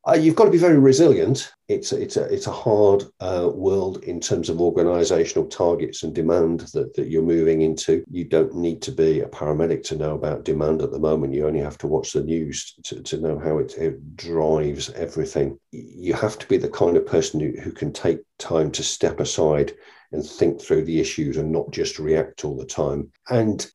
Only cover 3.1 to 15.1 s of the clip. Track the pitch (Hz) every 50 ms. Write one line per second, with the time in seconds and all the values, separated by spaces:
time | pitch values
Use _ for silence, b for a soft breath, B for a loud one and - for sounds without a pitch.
3.1 | _ _ 95 92 92 87 87 85 - 92 95 95 95 98 92 95 95 - - 87
4.1 | 87 85 - - 104 87 80 85 82 80 87 85 85 90 85 87 87 87 85 82
5.1 | 92 82 82 - - 90 78 - - - 92 87 85 - 80 - - - - 80
6.1 | 78 87 80 80 85 90 80 82 85 82 82 - - 76 - - - - 80 78
7.1 | 80 82 82 85 82 82 80 80 80 78 78 80 78 78 - - 82 82 - -
8.1 | - 90 82 - - 80 80 78 82 87 85 85 82 78 - - - - 80 80
9.1 | 78 71 - - - - 76 76 78 76 82 80 78 76 - - 78 76 76 76
10.1 | 76 67 76 76 73 - - 78 78 76 76 76 78 78 76 67 67 67 78 78
11.1 | 78 78 73 67 67 71 76 76 78 76 71 73 69 - - 69 - - 67 -
12.1 | - 73 71 78 80 82 78 71 65 - - - - _ - - - - - -
13.1 | - - 80 80 73 76 78 78 76 78 - - - - 80 80 69 65 71 73
14.1 | - - - 85 82 82 78 78 78 78 76 73 71 69 - - - - 82 -